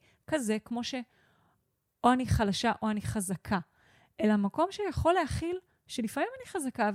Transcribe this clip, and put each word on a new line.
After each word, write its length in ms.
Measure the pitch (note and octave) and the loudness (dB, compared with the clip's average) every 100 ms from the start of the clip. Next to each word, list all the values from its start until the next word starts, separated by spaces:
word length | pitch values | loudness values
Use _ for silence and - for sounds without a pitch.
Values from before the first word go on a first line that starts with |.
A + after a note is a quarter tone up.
| _ _ - | _ _ -4
כזה, 300 | D#4 G#3+ G#3+ - | -2 0 -2 -4
כמו 180 | A#3+ | -8
ש-, 120 | A#3 C4 A#3 _ _ _ _ _ _ _ _ _ | -6 -8 -10 _ _ _ _ _ _ _ _ _
או 100 | A#3+ | 4
אני 120 | B3+ A#3 | 4 2
חלשה 460 | - G3+ F3+ A#3 - | 2 2 2 0 0
או 80 | A3 | -2
אני 120 | G#3+ | -2
חזקה, 580 | - A3 F#3 F3+ - G3 - _ _ _ _ - | -4 -4 -4 -6 -2 -2 -4 _ _ _ _ 0
אלא 140 | G#3+ G#3 | 2 4
מקום 320 | G3 - F#4 | 2 0 0
שיכול 420 | G4+ G4 - D#4+ | 0 -4 2 4
להכיל 460 | F4+ C#4+ - E4 F4+ - _ - | 4 2 -2 -4 -4 -8 _ -10
שלפעמים 420 | - A3+ C#4 G#4 C5 | -6 -4 -2 -4 -4
אני 80 | B4 | -8
חזקה, 440 | F#4 C4 - G#3 | -6 -4 -2 -2